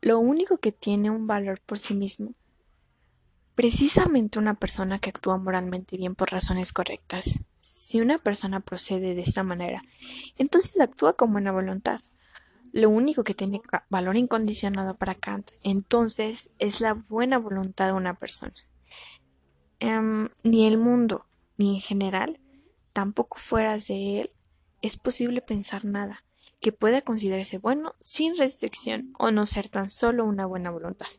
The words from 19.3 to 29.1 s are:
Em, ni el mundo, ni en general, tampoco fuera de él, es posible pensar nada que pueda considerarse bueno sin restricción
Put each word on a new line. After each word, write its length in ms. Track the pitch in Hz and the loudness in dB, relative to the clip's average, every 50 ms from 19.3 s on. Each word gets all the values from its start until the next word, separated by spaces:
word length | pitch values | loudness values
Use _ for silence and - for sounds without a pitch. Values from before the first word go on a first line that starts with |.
| _ _ _ _ _ _ _ _ _ _ | _ _ _ _ _ _ _ _ _ _
Em, 480 | - 233 220 220 220 220 220 214 214 226 _ _ _ | -2 0 0 2 0 0 0 0 -2 -4 _ _ _
ni 240 | 226 226 226 220 | 4 6 8 8
el 100 | 220 214 | 6 6
mundo, 500 | 220 226 240 240 247 240 226 196 - - _ _ _ _ _ _ | 6 4 4 4 4 4 2 0 -4 -8 _ _ _ _ _ _
ni 200 | _ 202 202 202 | _ 0 0 0
en 40 | 190 | -2
general, 600 | 190 - 196 196 196 190 196 190 220 - 320 - _ _ _ - _ _ _ _ _ _ _ | -4 -4 -2 0 0 0 0 -2 -2 -2 -6 -10 _ _ _ -20 _ _ _ _ _ _ _
tampoco 460 | 214 196 196 208 - 240 - - - | -2 -2 -2 0 -2 -4 -4 -4 -12
fuera 380 | - - - 226 220 220 214 | -6 0 0 2 2 2 0
de 460 | 214 214 - 202 196 196 202 202 208 - | -2 -4 -6 -6 -4 -2 -2 -2 -2 -4
él, 80 | - _ _ _ - _ _ _ _ _ _ - | -6 _ _ _ -20 _ _ _ _ _ _ -6
es 140 | 214 - | -6 -6
posible 440 | - _ 254 247 - 240 240 247 247 | -2 _ -4 -2 0 -2 -2 -2 -4
pensar 440 | - - 220 202 196 - - 196 - | -4 -4 -6 -4 -4 -6 -8 -6 -6
nada 400 | 202 202 202 202 202 202 - _ _ _ _ - - _ _ | -4 -4 -4 -4 -6 -10 -14 _ _ _ _ -20 -20 _ _
que 120 | - 226 214 | -2 -2 0
pueda 300 | _ - 214 240 269 277 | _ 2 4 4 4 2
considerarse 560 | - 233 220 208 196 190 190 190 - - 226 | -2 -4 -2 -2 -2 -2 0 -2 -2 -4 -2
bueno 360 | 208 220 254 294 311 330 - _ | -2 0 0 0 -2 -8 -8 _
sin 360 | - - - - 311 320 339 | 0 2 2 2 2 2 2
restricción 760 | 349 277 262 269 - - - - - - 233 226 214 262 262 | 2 0 0 0 -4 -8 -8 -6 -6 -6 -6 -6 -6 -6 -10